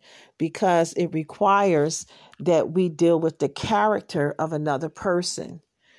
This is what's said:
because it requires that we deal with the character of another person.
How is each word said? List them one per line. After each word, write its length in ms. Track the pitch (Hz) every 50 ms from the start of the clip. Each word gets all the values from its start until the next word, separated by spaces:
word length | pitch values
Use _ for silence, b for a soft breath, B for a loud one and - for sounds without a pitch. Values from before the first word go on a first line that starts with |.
| B B B B B B B -
because 540 | 165 160 160 - 220 185 175 170 165 165
it 160 | - - 175 165
requires 960 | - 160 156 - - - 202 196 196 202 202 196 170 151 143 160 160 - - B B B B B B B
that 320 | 143 175 170 156 120 -
we 180 | 160 185 185 175
deal 300 | 156 - 170 170 170 160
with 220 | 165 160 156 -
the 80 | 147 135
character 880 | - - - - 220 202 208 214 208 - - - - 165 143 147 - -
of 140 | 151 160
another 360 | 165 147 151 151 143 131 165 156
person. 720 | - - - 202 175 175 175 - - - - - 175 160 _ _ _ b b b b